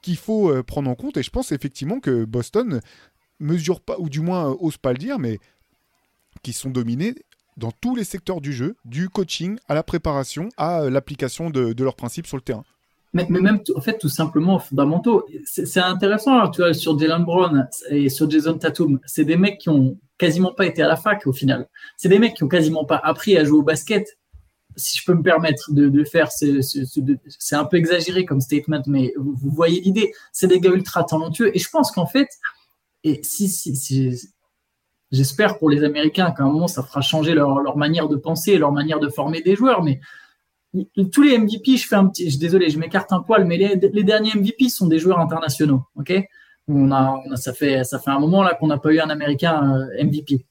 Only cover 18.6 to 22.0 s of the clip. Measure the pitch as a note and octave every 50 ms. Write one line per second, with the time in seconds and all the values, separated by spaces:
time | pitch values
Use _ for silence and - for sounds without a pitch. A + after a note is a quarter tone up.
18.6 | - E3 C#3+ - F3 D3+ C#3 C3 _ - - - D#3 C#3+ D#3+ F3 F#3 G3+ G3+ -
19.6 | - F3 D#3 C#3+ C3 C3 - - _ _ _ _ F3+ F3 D#3 E3+ F#3 F#3 - -
20.6 | G3 F3 - E3+ D3+ D3+ D#3+ D#3+ - - G#3 G3+ - C#3+ C3 - - C3+ C3+ B2+
21.6 | - _ _ - - - _ _